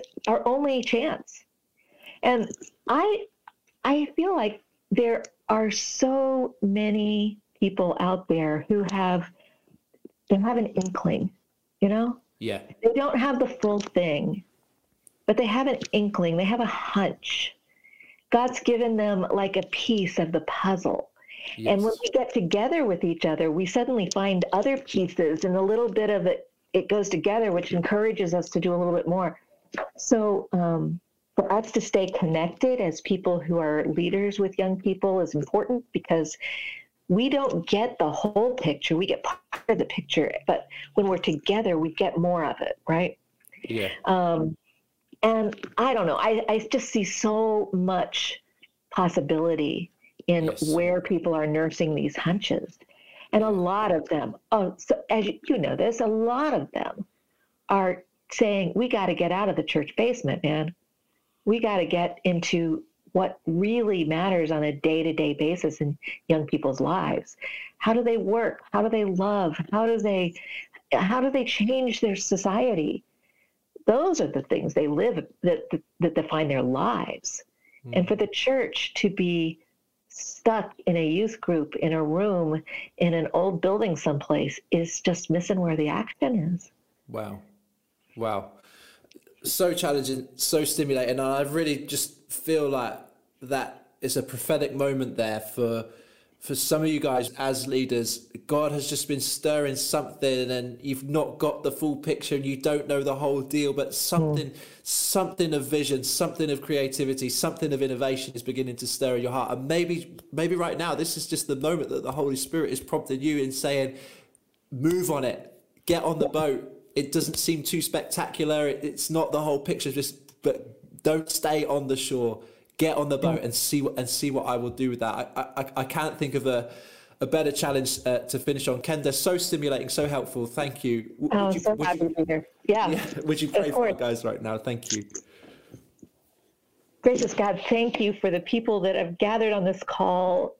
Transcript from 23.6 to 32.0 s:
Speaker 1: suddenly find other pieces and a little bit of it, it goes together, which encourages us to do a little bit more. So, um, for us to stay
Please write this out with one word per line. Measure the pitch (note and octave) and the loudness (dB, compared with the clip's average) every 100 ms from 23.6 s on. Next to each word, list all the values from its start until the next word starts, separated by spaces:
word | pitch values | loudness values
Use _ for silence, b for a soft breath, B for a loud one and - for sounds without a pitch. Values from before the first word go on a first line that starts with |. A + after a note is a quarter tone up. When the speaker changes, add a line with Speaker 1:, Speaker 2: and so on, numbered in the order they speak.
| F#3 | 0
Speaker 1:
suddenly | B3 B3 A#3+ F3+ | 0 2 0 0
find | G3 G3 F#3 F3+ | 0 2 2 2
other | F#3 C#4 C4+ | 2 2 0
pieces | - G3 F3+ - D#3+ D#3 | -2 0 0 2 2 2
and | F#3+ F#3 | 2 2
a | |
little | G3 A3+ A#3 | 2 2 2
bit | G3+ G#3+ | 2 2
of | G3+ F3 | 2 2
it, | - - _ _ | 0 -4 _ _
it | F#3+ F#3 | 0 2
goes | G#3 G3 | 0 2
together, | F3 G3+ A3 G#3+ | 0 2 2 2
which | F3 - | 0 0
encourages | F3+ E3+ G#3 A3 G#3 F3 | 0 2 2 2 0 0
us | F3 E3 | 0 0
to | F3 | 0
do | F3 | 2
a | F3 | 2
little | F3 | 2
bit | F3 E3 | 0 0
more. | F3+ F3 - _ _ _ - - - | 0 -2 -6 _ _ _ -8 -8 -8
So, | - A3+ G#3+ G3 - | 2 2 4 0 0
um, | F3+ E3+ E3 D#3 E3+ - _ _ - | 0 2 0 -2 -4 -8 _ _ -2
for | G3 | 2
us | G3+ A3 | 0 0
to | A3+ | -2
stay | A3+ G3+ | 2 2